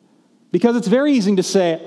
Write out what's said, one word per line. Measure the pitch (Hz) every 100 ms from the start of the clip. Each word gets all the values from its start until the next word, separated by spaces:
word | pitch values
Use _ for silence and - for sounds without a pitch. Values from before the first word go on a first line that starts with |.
| _ _ _ _ _
Because | 180 233 240
it's | 185
very | 240 294
easy | 269 190 196
to |
say, | 175 196 175 160